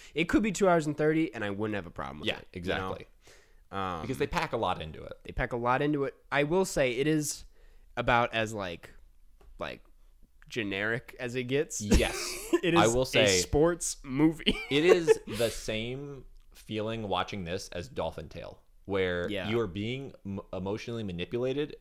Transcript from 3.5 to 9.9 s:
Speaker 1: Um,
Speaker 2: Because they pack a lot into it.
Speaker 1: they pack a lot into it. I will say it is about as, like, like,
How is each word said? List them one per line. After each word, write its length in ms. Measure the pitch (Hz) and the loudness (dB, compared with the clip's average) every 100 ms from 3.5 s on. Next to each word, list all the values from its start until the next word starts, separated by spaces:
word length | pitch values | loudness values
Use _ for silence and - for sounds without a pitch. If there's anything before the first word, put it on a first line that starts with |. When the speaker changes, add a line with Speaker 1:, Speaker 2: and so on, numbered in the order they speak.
| - - | -20 -12
Speaker 1:
Um, 300 | 95 92 85 | -6 -4 -6
Speaker 2:
Because 160 | 78 127 | -6 -4
they 100 | - | -2
pack 240 | 170 160 | -2 -2
a 40 | 117 | 0
lot 240 | 92 85 | 0 -2
into 220 | 80 - | -6 -12
it. 100 | - - | -14 -16
Speaker 1:
they 80 | - | -10
pack 200 | - 127 | -4 -4
a 40 | 120 | -2
lot 260 | 120 131 | 0 2
into 220 | 147 143 | 2 0
it. 100 | 135 - - | -2 -6 -4
I 140 | 139 | -2
will 200 | 147 185 | 2 2
say 280 | 185 170 131 | 0 2 0
it 160 | 123 143 | 2 2
is 360 | 156 147 - - - - - - 117 | 2 0 -6 -12 -20 -20 -20 -12 -4
about 380 | 120 120 120 | 2 4 4
as, 180 | 113 110 | 0 -2
like, 380 | 110 92 87 - - - - - - - - | -2 -6 -8 -12 -20 -20 -20 -20 -20 -18 -10
like, 200 | 76 62 - | -10 -10 -16